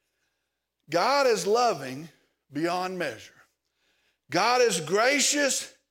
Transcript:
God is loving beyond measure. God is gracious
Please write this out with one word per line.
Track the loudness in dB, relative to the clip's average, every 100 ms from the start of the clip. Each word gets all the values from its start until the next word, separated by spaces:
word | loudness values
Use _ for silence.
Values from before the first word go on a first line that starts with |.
| _ _ _ _ _ _ _ _ -6
God | -2 2 2 2
is | 0 0
loving | 2 2 -2 -8 -12 -16 _ _ _ _
beyond | -6 -4 -4 -6 -6
measure. | -8 -8 -16 -20 _ _ _ _ _ _ _ _ _
God | 0 2 4
is | 4 2
gracious | -2 2 2 2 0 0 0 -2 -8 -16 _